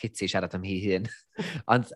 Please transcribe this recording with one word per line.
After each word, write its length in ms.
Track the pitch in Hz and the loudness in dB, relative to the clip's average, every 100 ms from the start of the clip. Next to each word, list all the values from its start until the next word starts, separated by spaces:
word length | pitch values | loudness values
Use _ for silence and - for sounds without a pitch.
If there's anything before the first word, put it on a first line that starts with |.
Kitty 260 | 113 - 95 | -6 -4 0
siarad 300 | 98 90 92 | 0 0 -2
am 80 | 92 | -2
hi 80 | 95 101 | -2 2
hun. 180 | 92 113 - _ - | 0 0 -10 _ -8
<laughs> 320 | 175 151 - | -6 -4 4
Ond 220 | 123 117 | 4 4